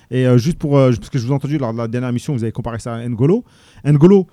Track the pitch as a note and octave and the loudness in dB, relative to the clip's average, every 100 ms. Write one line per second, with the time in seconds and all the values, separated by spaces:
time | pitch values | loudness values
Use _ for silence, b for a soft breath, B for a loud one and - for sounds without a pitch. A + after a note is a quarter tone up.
0 | b B2+ B2+ B2 A#2 E3 D3+ C#3+ C3 A2+ | b -2 2 2 2 -4 0 2 2 0
1 | - C#3 A#2 C#3+ C3+ D3+ B2 A2+ A#2 B2 | -4 -6 -4 -6 -4 -6 -6 -6 -6 -6
2 | B2+ A#2+ - C3 A2+ G#2 A2+ A#2 B2 A2+ | -4 -6 -4 -4 -6 -6 -8 -10 -10 -10
3 | A#2+ A#2 C3+ A3 - b b b C3+ D3 | -8 0 0 0 -4 b b b 2 6
4 | E3+ G3 F#3 | 6 6 2